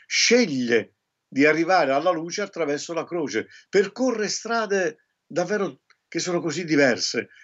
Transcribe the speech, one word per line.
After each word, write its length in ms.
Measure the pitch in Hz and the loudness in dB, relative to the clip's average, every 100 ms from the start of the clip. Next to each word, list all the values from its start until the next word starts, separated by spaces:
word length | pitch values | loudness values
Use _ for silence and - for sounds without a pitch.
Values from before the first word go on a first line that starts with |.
| - | -6
Sceglie 880 | - - 247 220 131 120 117 95 _ _ _ _ | 0 4 4 4 0 0 0 0 _ _ _ _
di 180 | 131 147 | 2 4
arrivare 460 | 156 165 185 139 | 4 2 2 2
alla 200 | 135 170 | 2 0
luce 300 | 165 170 170 | -2 -4 -8
attraverso 520 | 196 175 151 143 - | -6 -4 -4 -4 -6
la 120 | 165 - | -8 -6
croce, 420 | 170 139 104 95 - _ | -6 -4 -4 -6 -12 _
percorre 580 | 190 196 - 254 214 202 | 0 0 -2 -2 -2 -4
strade 800 | - 214 233 214 196 170 - _ _ _ | -6 -4 -4 0 0 -2 -6 _ _ _
davvero 560 | - 175 208 185 131 _ _ _ | -4 -2 -2 -4 -8 _ _ _
che 120 | - | -6
sono 200 | 180 175 | -4 -2
così 240 | 165 147 | -2 -6
diverse. 680 | 170 165 139 98 - 123 98 _ | 0 4 4 2 -2 -4 -8 _